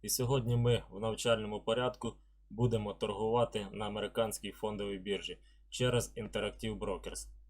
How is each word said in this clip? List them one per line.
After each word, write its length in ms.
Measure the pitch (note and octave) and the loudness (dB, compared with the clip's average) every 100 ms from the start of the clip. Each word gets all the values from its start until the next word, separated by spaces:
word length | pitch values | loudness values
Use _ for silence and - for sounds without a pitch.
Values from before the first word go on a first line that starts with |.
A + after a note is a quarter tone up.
І 80 | G#2 | -2
сьогодні 480 | - A#2+ C3+ A#2 A#2+ | 0 2 2 4 4
ми 260 | A#2+ A2+ - | 6 4 2
в 100 | F#2 | -4
навчальному 600 | A2 G#2 A#2+ A2+ G#2 G#2 | -2 0 4 4 2 -4
порядку 540 | - A2+ B2+ B2 A2+ - - _ _ | 0 2 2 0 -6 -8 -20 _ _
будемо 440 | G2+ A#2+ A2 G#2 | 0 2 2 -2
торгувати 720 | F#2+ G#2+ G2 A2 A#2+ A#2 G#2+ G2+ | -2 -2 0 2 4 2 0 -6
на 140 | G2+ G#2 | -4 -4
американській 680 | G#2 G2+ - A2+ - G2+ | -2 -2 0 0 -2 -8
фондовій 460 | - A2 G#2 G2+ G2 | -4 -4 -2 -4 -6
біржі 400 | F#2 F#2+ F2+ F2 - - _ | -4 -4 -4 -12 -16 -20 _
через 460 | - B2+ B2 - - | -2 0 2 -2 -8
Interactive 640 | G#2+ G#2+ G2+ - A2 G#2 | -6 -4 -4 -4 -6 -4
Brokers. 500 | G2+ F2+ F2 E2+ - - | -4 -4 -6 -10 -12 -18